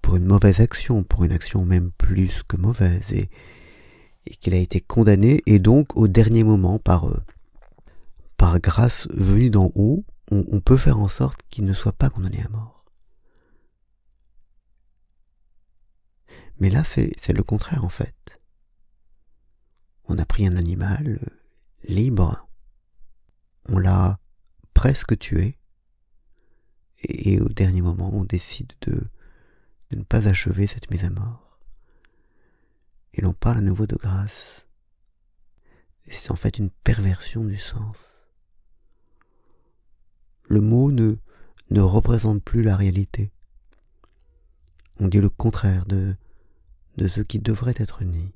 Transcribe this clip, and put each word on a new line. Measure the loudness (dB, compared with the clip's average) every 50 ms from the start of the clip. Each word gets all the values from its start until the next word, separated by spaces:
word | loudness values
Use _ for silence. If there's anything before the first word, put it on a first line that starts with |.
pour | 2 2 2
une | 4 4
mauvaise | 4 4 6 6 6 6 6
action, | 4 2 2 -6 -4 -2 -2 -2 2
pour | 0 0 2 2
une | 0 0
action | -2 -4 -4 -4 -2 0
même | 2 2 2 0 -2 -2
plus | 2 2 2 4 4 0 0 -2 -6 -6 -6
que | -4
mauvaise, | -2 0 -2 0 2 2 2 2 0 -4 -4 -4
et, | -4 -4 -4 -8 -18 -20 -20 -20 -20 -20 -20 -20 -20 -20 -20 -20 _ -20 _ _ _ _ -20
et | -20
qu'il | -6 -4 -2 0
a | 0
été | 0 0 -2 -6
condamné, | -6 -2 2 4 6 6 6 6 6 4 4 2 4
et | 4 4 6
donc | 6 6 4 4 4 0 0
au | 2 2 4
dernier | 6 4 4 6 4 4 4
moment, | 4 4 4 2 2 0 0
par, | 2 2 2 2 2 0
euh, | -4 -4 -6 -8 -16 -20 -20 _ _ -20 -20 -20 -20 _ -20 -20 _ -20 -20 -20 -20 -20 -20 -20 2
par | _ 4 4 4 2
grâce | 0 0 2 2 2 2 2 -2 -10 -10
venue | -4 -2 2 4 4 4 4 4
d'en | 4 4 2 2 2
haut, | 0 0 2 0 -2 -4 -10 -18 -20 _ -2 -2
on, | -2 0 0
on | -2 0
peut | 4 4 4
faire | 6 6 4 4 4
en | 0
sorte | -2 -2 -2 -4 -4 -4 -8 -16 -16
qu'il | -8 -4 -2
ne | -2 -2
soit | -2 -2 -4 0
pas | 0 0 0
condamné | 0 -2 -6 -6 -6 -6 -8
à | -8
mort. | -8 -10 -12 -12 _ _ _ _ _ _ _ _ _ _ _ _ _ _ _ _ _ _ _ _ _ _ _ _ _ _ _ _ _ _ _ _ _ -20 -20 _ _ _ _ _ _ _ _ _ _ _ _ _ _ _ _ _ _ _ _ _ _ _ _ _ _ _ _ _ _ _ _ _ _ _ _ _ -20 -20 -20 -20 -8 -2
Mais | -2 0
là, | 0 0 -2
c'est, | -2 -2 -2 -4 -4 -6
c'est | -8 -4 -4 -2
le | -2 -2
contraire, | -2 -4 -6 -4 -6 -6 -6 -6
en | -6
fait. | -6 -6 -8 -8 -8 _ _ -20 -20 _ _ _ _ _ _ _ _ _ _ _ _ _ _ _ _ _ _ _ _ _ _ _ _ _ _ _ _ _ _ _ _ _ _ -6
On | -4 -4
a | -2
pris | -2 0 0 0
un | 0 0
animal, | -2 -2 -4 -4 -4 -4 -4 -4 -4 -4 -6 -6 -6 -8
euh, | -14 _ _ _ _ _ _ _ _ _ _ -10
libre, | -6 -2 -2 0 0 2 0 0 0 -2 -6 -12 -18 -20 -20 -20 -20 _ _ _ _ _ -20 -20 -20 -20 _ _ _ _ _ _ _ _ _ _ -2
on | -2 0
l'a | 2 2 2 4 2 0 0 -4 _ _ _ _ _ _ _ _ _ _ _
presque | 2 2 2 0 0 -2 -4 -4
tué, | -4 -2 -4 -2 -2 -2 -2 -4 _ _ _ _ _ _ _ _ _ _ _ _ _ _ _ -20 _ _ _ _ _ _ _ _ _ _ _ _ _ -10
et, | -10 -8 -4 -2 0 0
et | 0
au | 0 -2
dernier | -2 0 0 0 0 0
moment, | -2 -2 -4 -4 -6 -6 -4
on | -4 -4
décide | -4 -6 -8 -8 -8 -14 -14 -14 -16 -16 _
de, | -8 -6 -6 -6 -6 -10 -16 -20 -20 -20 -20 _ _ _ _ _ _ _ _ _ -16 _
de | -12 -12
ne | -4
pas | _ 0 2 2
achever | 2 2 0 0 -4 -2 -2 -2
cette | -4 -4 -10 -12 -8
mise | -6 -4 -4
à | -4
mort. | -6 -6 -8 -10 -10 -12 _ _ _ _ -20 -20 -20 -20 _ _ _ _ _ _ _ _ _ _ _ _ _ _ _ _ _ _ _ _ _ _ _ _ _ _ _ -4
Et | -4
l'on | -4 -4
parle | -2 -2 -2 0
à | 0 0
nouveau | -2 0 -2 -2
de | -4 -4
grâce. | -6 -4 -4 -4 -4 -6 -8 -10 -16 -20 -20 -20 -20 _ _ _ _ _ _ _ _ _ _ _ _ _ _ _ _ _ _ _ _ _ _ _ _ _ _ _ _ _
Et | -20 -18
c'est | -16 -10 -8 -8
en |
fait | -4 -4 -4 -4 -2
une | -8 -8
perversion | -8 -2 0 0 0 2 0 -2 -2 -4 -6 -10 -8 -6 -6
du | -6 -8
sens. | -8 -10 -10 -10 -10 -10 -10 -12 -16 _ _ _ _ _ _ _ _ _ _ _ _ _ _ -20 _ _ _ _ _ _ _ _ _ _ _ _ _ _ _ _ _ _ _ _ _ _ _ -20 _ _ _ _ _ _ _ _ _ _
Le | _ 0 2
mot | 2 2 2 2 2 2 2
ne, | 2 2 0 0 -4 -8 -20 _ _ -20 -20 -20 _ _ _
ne | 2 4
représente | 4 4 4 2 2 2 2 2 0 0 -2 -2 -4
plus | -2 -2 0
la | 2 2 2
réalité. | 2 0 0 0 -2 -4 -4 -4 -6 -8 -8 _ _ -20 _ _ -20 _ _ _ _ _ _ _ _ _ _ _ _ _ _ _ _ _ _ _ _ _ _ _ _ _ _ _ -2
On | -2 2
dit | 2 4 2
le | 2
contraire | 0 0 -2 -2 -2 0 -2 0 0 0 -2
de, | -2 -4 -4 -2 -4 -6 -8 _ -20 -20 -20 _ _ _ _ _ _ -20 _ _ _ _ -4
de | -4 -2
ce | -2 -4 -6
qui | -4 -6 -6
devrait | -4 -4 -4 -2 -4 -6 -4 -4
être | -6 -8 -6 -8 -8
dit. | -6 -6 -6 -8 -10 -14